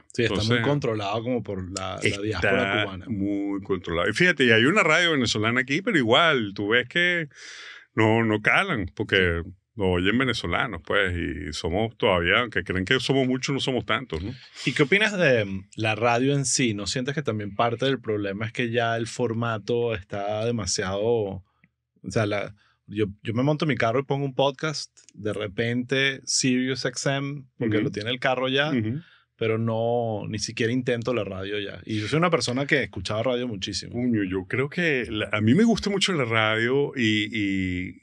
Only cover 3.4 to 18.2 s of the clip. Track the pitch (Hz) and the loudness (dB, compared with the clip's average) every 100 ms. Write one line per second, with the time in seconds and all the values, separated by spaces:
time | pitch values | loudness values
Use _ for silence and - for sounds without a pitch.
3.4 | 101 98 101 95 90 85 95 113 180 175 | -2 -4 -4 -4 -2 -2 0 2 2 4
4.4 | 127 113 123 208 175 160 175 151 120 113 | 6 6 6 4 4 4 4 2 2 2
5.4 | 107 120 127 147 247 175 113 135 170 143 | 0 0 0 -2 0 2 4 6 6 2
6.4 | 104 98 104 117 123 175 175 175 156 - | 0 -4 2 2 2 0 0 0 -4 -10
7.4 | - - - - - - 110 113 113 107 | -20 -18 -18 -18 -6 2 4 4 4 2
8.4 | 107 131 196 135 92 - 107 101 90 85 | 2 2 2 -2 -4 -6 0 4 4 2
9.4 | 82 90 _ - 95 90 92 117 131 120 | -4 -14 _ -2 0 2 2 2 2 -2
10.4 | - 90 131 90 - 98 95 87 82 80 | -2 -2 -2 -6 -2 0 0 -2 -4 -6
11.4 | 82 78 90 90 113 - 117 90 85 104 | -8 -6 -4 -2 -2 -2 2 2 4 2
12.4 | 120 98 90 90 95 127 123 135 127 131 | 0 -4 -4 -2 0 0 2 2 2 0
13.4 | 127 135 117 127 - 120 131 80 95 - | -2 -2 -2 -2 -2 -4 -4 -6 -6 -10
14.4 | - - - 123 143 196 214 202 165 120 | -16 -8 -2 0 4 4 2 2 4 4
15.4 | 101 95 95 - 110 107 120 120 135 143 | 2 -4 -10 -4 -2 0 2 2 2 2
16.4 | 135 - 127 104 98 135 127 147 139 110 | 0 0 0 0 -4 -4 -4 -4 -2 -4
17.4 | 104 98 117 117 135 131 113 107 | -4 -2 0 0 -2 -2 -2 -2